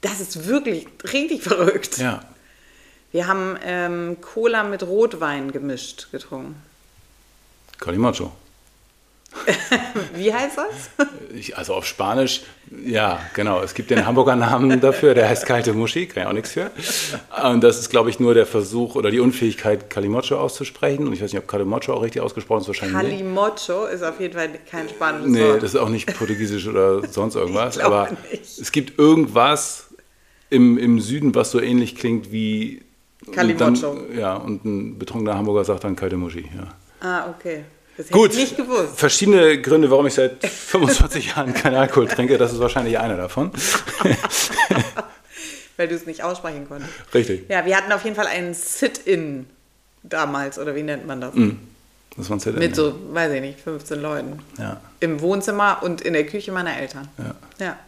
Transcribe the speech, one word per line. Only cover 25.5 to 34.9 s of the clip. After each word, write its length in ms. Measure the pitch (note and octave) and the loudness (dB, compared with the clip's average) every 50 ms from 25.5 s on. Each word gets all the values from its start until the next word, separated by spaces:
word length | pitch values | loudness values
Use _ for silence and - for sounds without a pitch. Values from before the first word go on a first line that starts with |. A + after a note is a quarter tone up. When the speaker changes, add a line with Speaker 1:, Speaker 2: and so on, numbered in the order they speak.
| G#2+ A2 A2 | 4 4 2
Speaker 2:
das 80 | G2+ G2+ | 0 0
ist 60 | C3+ | 0
auch 80 | B2 G#2+ | 0 0
nicht 260 | A2+ A2 - - - | -2 -4 -4 -6 -4
portugiesisch 520 | - A2+ G#2 A2 G2+ A2 G#2 G#2 G2+ F2+ G#2 | -4 -2 -4 -2 -4 -2 -4 -4 -6 -6 -2
oder 380 | G#2+ G2 F#2+ G2 F#2+ G2 G#2 - | 2 4 4 4 4 2 0 -4
sonst 260 | - - G2+ A2 A2 | -4 -2 -2 -2 -2
Speaker 1:
<laughs> 20 | |
Speaker 2:
irgendwas. 400 | - F2+ F2 F#2 G#2 A2+ B2 A2+ | -2 -2 -2 0 -2 -2 -2 -2
Speaker 1:
Ich 40 | - | 0
glaube 160 | - F#2+ G2+ | 2 2 4
Speaker 2:
Aber 140 | G2+ G2+ - F#3+ - - - | 4 2 -2 -4 -12 -12 -12
Speaker 1:
nicht. 280 | - - - - - - | -12 -12 -12 -16 -16 -12
Speaker 2:
es 100 | - - | -10 -4
gibt 280 | - D3+ C3+ - - - | -2 -2 -2 -2 2 4
irgendwas 880 | D3 D3+ D#3+ D#3+ D#3 A#2 G#2 A#2 A#2+ C#3 D3+ D3 - - - - - _ - - _ _ _ _ _ _ _ _ _ _ | 6 8 8 6 4 4 4 4 6 6 4 2 -2 -6 -8 -12 -16 _ -20 -20 _ _ _ _ _ _ _ _ _ _
im, 260 | C#3 C3 B2 B2 A#2+ | 6 8 8 8 6
im 240 | A#2+ A#2+ A#2+ A#2 A2+ | 6 4 4 4 4
Süden, 340 | G#2 G#2 C3 D3+ D3+ C#3 A2 | 2 -2 -4 0 0 2 2
was 160 | B2 A2+ - | 2 0 2
so 80 | - A#2+ | 2 0
ähnlich 360 | - A#2 B2 B2 A#2+ G#2+ - | 2 4 2 2 2 0 -4
klingt 340 | - - A#2+ A#2 A2 G2+ G2 G#2+ | -4 -2 -2 -2 -2 -4 -6 -4
wie 500 | A2 A2 G#2+ G#2+ G#2+ A2 A2+ - - - _ _ _ _ _ _ _ - - - | -4 -2 -2 -2 -2 -4 -6 -8 -12 -18 _ _ _ _ _ _ _ -18 -10 -2
Speaker 1:
Calimocho. 300 | F3 F3 - - E3 A#2+ | 0 2 2 2 4 4
Speaker 2:
und 180 | G#2+ A#2+ B2 D3+ | 4 4 2 2
dann, 360 | D3 C#3+ C#3 - - A#2+ A#2 | -4 -6 -8 -10 -10 -6 -4
ja, 160 | G#2+ F#2+ F#2+ | -2 -2 -2
und 300 | G2+ A#2+ A#2 G#2+ F#2+ - | -4 -4 -6 -8 -6 -4
ein 320 | A2 G#2 G2 G2+ - | -4 -4 -4 -6 -8